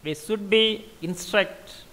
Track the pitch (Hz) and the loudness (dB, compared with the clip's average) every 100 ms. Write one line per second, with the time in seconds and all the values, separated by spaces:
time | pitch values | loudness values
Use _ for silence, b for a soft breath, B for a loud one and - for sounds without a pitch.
0 | 151 151 - 214 202 220 220 214 - - | -6 -8 -4 -4 2 4 4 0 -10 -10
1 | 165 175 - 214 190 - - - - | -8 -8 0 2 0 -6 -18 -20 -20